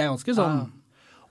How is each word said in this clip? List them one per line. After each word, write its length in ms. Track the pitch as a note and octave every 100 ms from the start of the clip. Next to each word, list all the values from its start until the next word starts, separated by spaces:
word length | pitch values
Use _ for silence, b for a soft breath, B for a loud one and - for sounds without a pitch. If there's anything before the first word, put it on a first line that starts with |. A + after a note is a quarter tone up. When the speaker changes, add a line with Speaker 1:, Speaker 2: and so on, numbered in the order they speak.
Speaker 1:
er 40 | D3+
ganske 160 | C3 -
Speaker 2:
Ja, 60 |
Speaker 1:
sånn. 240 | A#3 E3+ C#3+
Speaker 2:
ja. 60 | A2 - _ b b b b